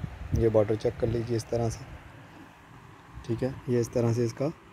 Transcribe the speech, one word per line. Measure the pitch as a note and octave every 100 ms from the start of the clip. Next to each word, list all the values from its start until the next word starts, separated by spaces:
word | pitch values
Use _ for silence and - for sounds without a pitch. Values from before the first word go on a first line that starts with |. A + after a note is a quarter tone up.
| - - - -
ये | A2+
border | G#2+ G#2+ G#2+
check | A#2+ -
कर | A#2
लीजिए | A#2 A#2 A2+
इस | -
तरह | A#2 A#2
से, | - - - - - - - - - - - - - - - -
ठीक | A2+
है। | B2+ C3 -
ये | A#2+
इस | A#2
तरह | B2 A#2
से | A#2
इसका | A#2 - C#3 - -